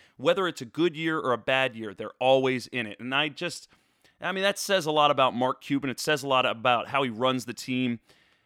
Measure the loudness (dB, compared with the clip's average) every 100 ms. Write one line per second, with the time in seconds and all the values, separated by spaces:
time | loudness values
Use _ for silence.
0 | _ -4 0 2 0 -4 -8 -2 -2 0
1 | -4 -2 0 0 0 0 0 -4 -10 -8
2 | -10 0 4 6 4 0 -4 -6 -6 -8
3 | -4 -2 -2 -4 -8 -10 -18 _ _ _
4 | _ -10 -8 -2 -2 -2 0 0 2 4
5 | 4 6 2 2 -2 -2 -4 -4 -4 -6
6 | -2 -2 2 2 2 0 2 2 0 -2
7 | -2 0 0 0 -4 -10 -6 -2 -2 -4
8 | _ _ _ _